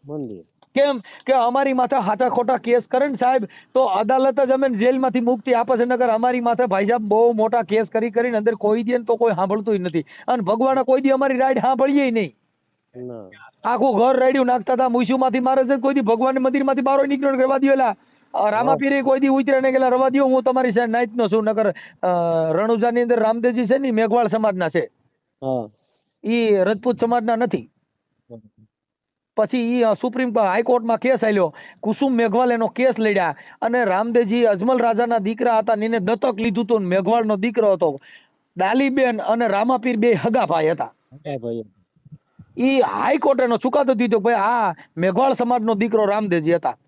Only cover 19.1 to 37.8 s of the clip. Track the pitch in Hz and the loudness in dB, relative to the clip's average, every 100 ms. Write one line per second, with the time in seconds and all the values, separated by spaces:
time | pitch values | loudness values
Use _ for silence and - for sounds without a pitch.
19.1 | 262 269 269 269 269 262 262 254 254 262 | 0 2 0 2 2 2 2 2 2 2
20.1 | 262 277 262 247 254 254 214 240 226 240 | 2 2 2 2 0 0 0 0 -2 -2
21.1 | 233 220 214 214 214 208 165 - _ 185 | -2 0 0 0 0 0 -2 -14 _ -2
22.1 | 180 170 165 160 160 220 233 240 240 240 | 0 0 0 0 0 0 0 0 0 0
23.1 | 240 214 233 240 240 226 262 269 220 226 | 2 0 0 -2 0 0 0 0 0 0
24.1 | 233 226 220 220 185 170 170 135 _ _ | 2 0 0 -2 -2 -2 -2 -4 _ _
25.1 | _ _ _ 135 127 107 _ _ _ _ | _ _ _ -6 -4 -6 _ _ _ _
26.1 | _ 214 233 226 202 185 214 247 226 226 | _ -4 -2 2 2 2 0 -2 -2 0
27.1 | 240 226 226 247 151 110 _ _ _ _ | 0 0 -2 -2 -4 -8 _ _ _ _
28.1 | _ _ 117 107 _ 110 _ _ _ _ | _ _ -20 _ _ _ _ _ _ _
29.1 | _ _ - 214 254 233 247 226 202 254 | _ _ -4 -2 0 -2 0 0 0 -2
30.1 | 247 254 220 202 190 240 247 233 226 247 | -4 -2 0 0 0 0 0 0 -2 0
31.1 | 262 226 208 170 - - - 202 226 277 | 0 2 0 0 -4 -20 -10 -6 -2 0
32.1 | 240 233 214 247 233 226 - 254 226 220 | 2 0 2 0 0 -2 0 0 2 0
33.1 | 196 170 143 - - 226 247 220 185 226 | 2 0 -4 -14 -6 -2 0 0 0 0
34.1 | 233 226 233 233 196 220 254 240 220 240 | 0 2 2 2 2 0 2 2 0 0
35.1 | 233 196 220 247 220 220 214 220 226 185 | 0 -2 -2 0 0 0 -2 0 -2 -2
36.1 | 226 277 208 226 202 214 226 185 185 185 | -2 -2 -2 -2 -2 0 0 0 0 2
37.1 | 233 220 208 220 226 220 185 | 0 0 -2 -2 0 0 2